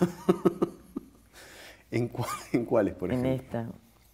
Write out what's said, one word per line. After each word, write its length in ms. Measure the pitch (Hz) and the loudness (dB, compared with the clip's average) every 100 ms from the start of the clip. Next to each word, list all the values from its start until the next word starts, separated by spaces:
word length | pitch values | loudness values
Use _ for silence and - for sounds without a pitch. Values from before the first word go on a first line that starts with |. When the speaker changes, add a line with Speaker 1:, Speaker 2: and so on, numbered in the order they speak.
Speaker 1:
<laughs> 1900 | 175 - - 175 185 - - - - - - - _ - - - - - _ | 0 2 0 2 2 2 0 -2 -16 -14 -14 -18 _ -20 -20 -20 -20 -20 _
¿En 180 | 117 120 | -2 -2
cuál-, 180 | - 117 - - | -2 -4 -6 0
en 140 | 135 113 | 0 4
cuáles, 280 | 120 98 | 4 4
por 200 | - 90 | 2 -2
Speaker 2:
En 120 | 127 127 | 0 2
Speaker 1:
ejemplo? 360 | 131 - 117 | 0 -2 -6
Speaker 2:
esta. 100 | 113 - - _ _ | -6 -10 -18 _ _